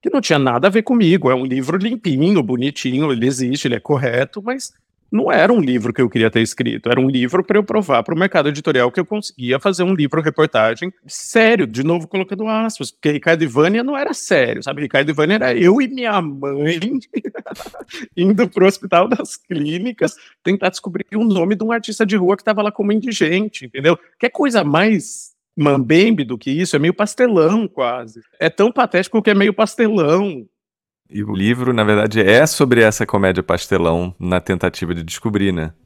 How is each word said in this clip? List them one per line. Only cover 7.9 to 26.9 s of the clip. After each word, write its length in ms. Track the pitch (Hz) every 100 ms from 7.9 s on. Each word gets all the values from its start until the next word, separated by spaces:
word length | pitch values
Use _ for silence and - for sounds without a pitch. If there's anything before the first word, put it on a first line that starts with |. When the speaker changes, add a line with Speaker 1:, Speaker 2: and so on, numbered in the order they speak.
| 127
Speaker 1:
pro 140 | 110 160
mercado 300 | 190 170 143
editorial 440 | 147 156 135 123
que 80 | -
eu 60 | 165
conseguia 540 | 214 - - 123 131
fazer 240 | 202 180
um 100 | 180
livro 280 | 190 143 151
reportagem 720 | 151 - 151 120 110 117 180 - -
sério, 600 | - - 226 220 233 139
de 180 | 113
novo 240 | 139 170 160
colocando 400 | 190 190 196 220
aspas, 440 | 220 226 - 135
porque 200 | _ 151
Ricardo 320 | 147 - 165
e 40 | 156
Vânia 360 | 120 160 214
não 140 | 254 285
era 160 | 285
sério, 480 | - - 170 120 117
sabe? 200 | 131 139
Ricardo 260 | 139 139 147
e 40 |
Vânia 220 | 147 156 214
era 180 | -
eu 280 | 123 175 220
e 60 | 262
minha 340 | 269 240 202
mãe 580 | 160 139 139 139 147 170 196 269 - - - - - -
<laughs> 540 | - - - 339 269 -
indo 320 | 185 202 226
pro 200 | 202 190
Hospital 400 | 196 196 175 202
das 280 | 247 - -
Clínicas 800 | _ 170 147 170 226 233 151 - - _
tentar 260 | - 190 185
descobrir 380 | - 208 175 -
o 100 | 214
nome 320 | 226 190 180 208
de 80 |
um 80 | 220
artista 340 | 233 220 214 220
de 100 | 208
rua 220 | 180 196
que 60 |
tava 180 | - 208
lá 100 | 208
como 200 | 208 202
indigente, 760 | 214 240 214 156 180 214 - 127
entendeu? 320 | 135 143 175 _ _
Que 80 | -
é 20 |
coisa 340 | - 285 233
mais 680 | 151 147 208 208 - - - _ _ -
mambembe 640 | 147 139 120 160 214 214
do 140 | 127 120
que 140 | 139
isso, 240 | 143 185 147
é 40 |
meio 140 | 156